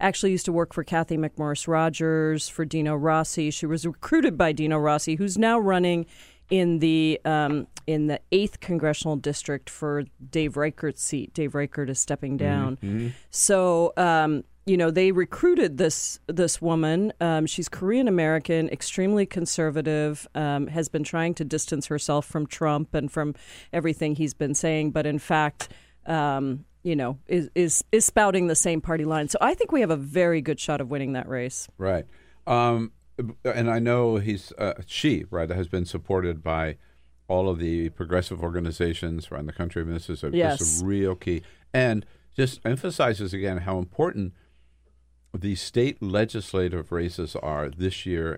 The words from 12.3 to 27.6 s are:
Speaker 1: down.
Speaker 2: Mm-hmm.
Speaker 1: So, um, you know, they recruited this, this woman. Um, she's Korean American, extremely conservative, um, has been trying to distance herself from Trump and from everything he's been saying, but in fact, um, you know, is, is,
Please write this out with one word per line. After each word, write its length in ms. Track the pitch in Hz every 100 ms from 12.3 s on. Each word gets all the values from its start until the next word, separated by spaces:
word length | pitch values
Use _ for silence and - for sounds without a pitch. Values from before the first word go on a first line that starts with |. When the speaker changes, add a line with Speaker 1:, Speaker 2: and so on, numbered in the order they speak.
| 135
Speaker 1:
down. 400 | 147 139 - 135
Speaker 2:
Mm-hmm. 320 | 98 107 120 127 -
Speaker 1:
So, 640 | - - 196 185 170 170 -
um, 480 | 180 160 156 151 - - -
you 100 | 185
know, 140 | 165
they 200 | 165 190
recruited 680 | 185 180 - 349 359 214 139
this, 420 | 170 - - - -
this 340 | 170 175 -
woman. 540 | 170 165 156 165 208 -
Um, 280 | 170 160 156
she's 220 | - 165
Korean 380 | - 185 240 254
American, 600 | 180 156 160 - 165 160
extremely 560 | - - - 190 208
conservative, 1040 | 196 185 170 - 160 147 156 151 151 151 -
um, 320 | - 151 143 143
has 220 | 156 160
been 120 | 160
trying 300 | 151 170 165
to 100 | 175 147
distance 400 | 156 - 151 -
herself 400 | 143 - 147 -
from 200 | 165 151
Trump 480 | - 156 147 156
and 160 | 160 147
from 240 | - 147 147 - - -
everything 420 | 170 160 151 156 151
he's 180 | 156
been 200 | - 147
saying, 360 | 143 165 156 151
but 160 | 156 151
in 120 | 147
fact, 520 | - 160 151 - - - - _ -
um, 600 | 160 147 139 139 131 - _
you 120 | 180
know, 240 | 156 123 135 -
is, 240 | 180 151
is, 300 | -